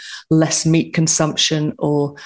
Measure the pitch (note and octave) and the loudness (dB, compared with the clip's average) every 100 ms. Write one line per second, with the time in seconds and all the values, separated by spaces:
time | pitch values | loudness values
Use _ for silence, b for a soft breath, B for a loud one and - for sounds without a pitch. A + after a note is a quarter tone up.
0 | B B B D#3+ D#3 - D#3+ E3 D#3+ - | B B B 2 2 2 2 2 0 0
1 | D#3+ - D#3 - - D#3 D3+ - D3 D3 | 0 2 0 0 -2 -2 -4 -4 -2 0
2 | C#3+ C#3+ | -2 -6